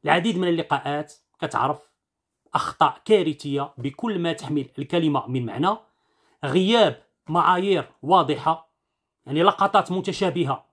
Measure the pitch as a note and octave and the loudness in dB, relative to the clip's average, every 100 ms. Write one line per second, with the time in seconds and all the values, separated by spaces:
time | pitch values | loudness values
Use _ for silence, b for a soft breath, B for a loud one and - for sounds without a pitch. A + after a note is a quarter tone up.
0 | D3 E3+ G#3 F3+ F3+ E3+ E3 C#3+ C#3+ D3 | 2 2 2 0 0 -2 -2 -4 -2 -6
1 | D3+ - _ _ D#3+ A2 C3+ C#3+ _ _ | -8 -16 _ _ -6 -2 -2 -4 _ _
2 | _ _ _ _ _ D3+ - - D3 - | _ _ _ _ _ -6 -4 0 0 0
3 | - G#3+ D#3 D3 C#3+ C#3 C#3 - C3 - | 2 2 2 -4 -6 -6 -6 -8 -10 -6
4 | A#3 F#3+ E3+ D#3+ - D3 C3 - C#3 F3 | -4 -2 -2 -4 -4 -4 -4 -10 -4 0
5 | D#3+ C#3 - B2+ A2+ G#2+ F3 A3 _ _ | 2 0 -2 -4 -4 -2 -2 -2 _ _
6 | _ _ _ _ C#3 D#3 F#3+ A#3 G3 B2 | _ _ _ _ -2 2 4 4 4 0
7 | _ _ - E3+ D#3+ F3+ G3 F3+ - _ | _ _ -4 2 2 2 2 0 -2 _
8 | C#3 F#3 D3 D3 D#3 E3 _ _ _ _ | 2 4 4 0 0 -2 _ _ _ _
9 | _ _ - D3 F#3+ - G3 G#3 - F#3 | _ _ -6 2 2 4 2 2 0 -6
10 | G3 E3 F#3+ D#3 C#3 C3 _ | -6 -2 -2 -2 -4 -4 _